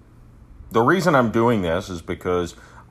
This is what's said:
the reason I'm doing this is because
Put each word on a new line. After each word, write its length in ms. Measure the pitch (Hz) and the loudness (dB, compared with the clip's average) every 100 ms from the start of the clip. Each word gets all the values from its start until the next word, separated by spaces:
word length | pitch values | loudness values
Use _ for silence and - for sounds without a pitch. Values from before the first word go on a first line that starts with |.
| - - - - - - - | -20 -20 -20 -20 -20 -20 -4
the 100 | 113 | 0
reason 320 | 123 185 175 | 2 2 2
I'm 160 | 139 117 | 2 2
doing 320 | 113 117 113 | 2 2 2
this 280 | 87 85 101 | 0 -4 -6
is 120 | 87 | -12
because 540 | 80 85 92 90 85 - - - - | -10 -8 -2 -2 -4 -10 -20 -20 -4